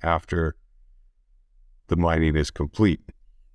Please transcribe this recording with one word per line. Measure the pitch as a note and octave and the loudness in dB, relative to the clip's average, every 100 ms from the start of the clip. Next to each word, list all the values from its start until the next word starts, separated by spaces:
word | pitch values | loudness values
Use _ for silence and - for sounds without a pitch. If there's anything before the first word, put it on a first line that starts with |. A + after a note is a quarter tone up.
after | E2 D#2+ - E2+ D#2+ - _ _ - - _ _ _ _ _ _ - - - | -4 -2 -2 -2 -2 -4 _ _ -20 -20 _ _ _ _ _ _ -20 -20 -4
the | E2+ | 0
mining | E2+ D#2+ D#2+ D2+ | 2 2 2 2
is | D2 | -2
complete. | - D2 - G#2 - - - - - _ | -4 -6 0 0 0 -6 -20 -20 -20 _